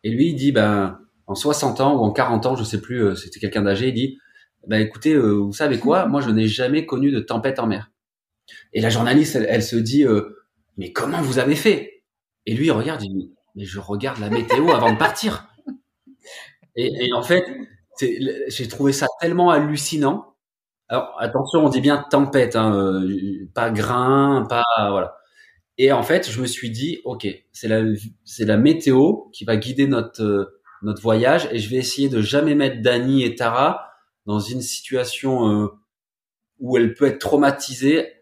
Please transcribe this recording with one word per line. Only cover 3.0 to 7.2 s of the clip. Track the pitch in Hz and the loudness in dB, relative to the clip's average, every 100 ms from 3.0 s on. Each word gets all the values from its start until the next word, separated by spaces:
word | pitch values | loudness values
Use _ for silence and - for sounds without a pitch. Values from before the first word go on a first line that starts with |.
euh, | 104 90 | 0 -2
c'était | - - | -12 -10
quelqu'un | 101 107 | -6 -2
d'âgé, | 101 98 131 | 0 0 0
il | |
dit, « | 113 135 269 _ _ _ _ - | -2 -4 -6 _ _ _ _ -2
Ben, | 107 | 0
écoutez, | 110 - 151 | 0 -2 2
euh, | 151 110 | 4 4
vous | 104 101 | 2 -2
savez | 101 147 117 | -2 -2 0
quoi ? | 123 180 175 | 2 2 2
Moi, | 143 | -2
je | 123 | 0
n'ai | 110 110 | 2 2
jamais | 110 127 151 160 | 0 0 -2 -2
connu | 131 139 | -2 0
de | |
tempête | 127 | 0